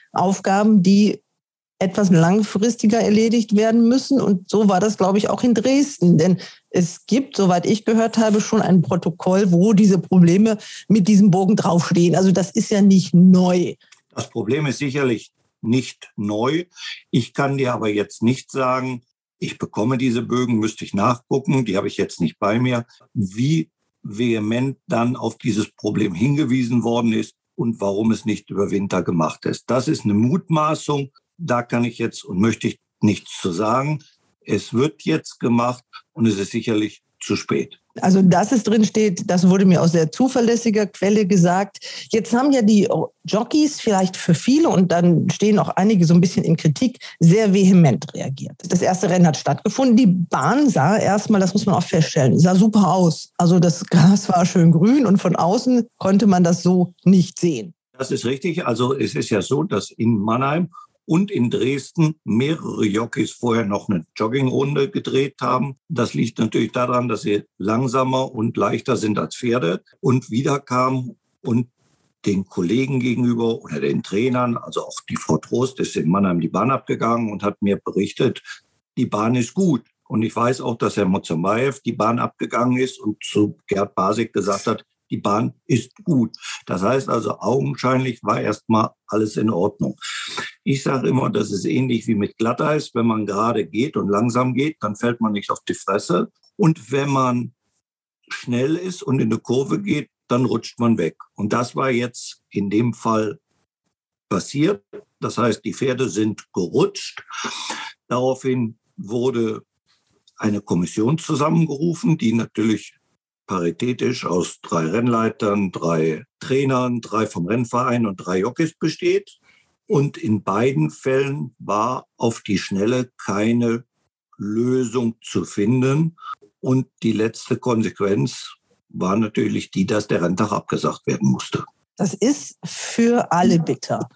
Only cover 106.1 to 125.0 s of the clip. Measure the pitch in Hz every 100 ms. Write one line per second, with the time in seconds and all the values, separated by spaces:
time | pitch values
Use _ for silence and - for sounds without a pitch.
106.1 | 92 110 98 - - 85 104 196 - -
107.1 | - - - - - - - - - -
108.1 | 123 131 127 131 127 113 113 _ - 101
109.1 | 120 127 120 113 110 - _ _ _ _
110.1 | _ _ - 107 104 - 87 87 - 113
111.1 | 160 - 143 151 165 160 139 170 165 -
112.1 | 156 113 113 110 - 110 107 - - _
113.1 | _ _ _ - 92 85 82 123 123 113
114.1 | 120 - 87 - - - 85 80 107 123
115.1 | 117 113 - 107 104 95 - 82 82 80
116.1 | 78 - - - 131 135 131 127 120 -
117.1 | 107 107 - 85 120 117 120 127 123 110
118.1 | 92 90 92 214 240 160 - 160 - 175
119.1 | 196 - - _ _ _ _ - 170 139
120.1 | - - 107 - 95 127 135 - - 135
121.1 | 135 139 143 139 - - 104 113 131 -
122.1 | - 117 - - 95 - 98 107 127 127
123.1 | - - 98 110 120 117 117 - _ _
124.1 | _ _ - 104 107 123 131 123 120